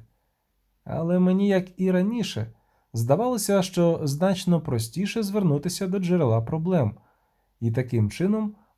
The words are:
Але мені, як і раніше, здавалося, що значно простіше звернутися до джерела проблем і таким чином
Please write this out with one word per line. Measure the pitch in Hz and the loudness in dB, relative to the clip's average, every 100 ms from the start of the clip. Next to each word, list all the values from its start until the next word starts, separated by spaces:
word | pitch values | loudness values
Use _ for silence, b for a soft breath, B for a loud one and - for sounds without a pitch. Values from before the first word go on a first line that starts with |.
| - _ _ _ _ _ _ _ | -8 _ _ _ _ _ _ _
Але | - - 165 180 | -8 -4 0 2
мені, | 180 190 202 | 4 4 2
як | 190 185 - | 2 0 -2
і | 185 | 0
раніше, | 185 196 240 202 - 110 - _ _ _ | 2 0 -2 -4 -6 -8 -10 _ _ _
здавалося, | 113 117 151 247 240 208 196 | -4 0 2 2 -2 0 0
що | 180 - 170 165 | 0 2 2 2
значно | 151 139 190 185 175 170 | -2 0 0 0 0 0
простіше | 160 120 113 165 196 233 | 0 -2 -4 -4 -4 -4
звернутися | 202 208 190 143 180 180 196 | -2 0 2 0 -2 -4 -4
до | 202 | -2
джерела | 175 180 135 110 | 0 2 2 0
проблем | 113 160 165 185 110 b b b b b b _ | -2 -4 0 2 0 b b b b b b _
і | 113 | -2
таким | 117 123 120 104 | -2 -2 0 0
чином | - 180 214 214 214 b | 0 0 0 -2 -8 b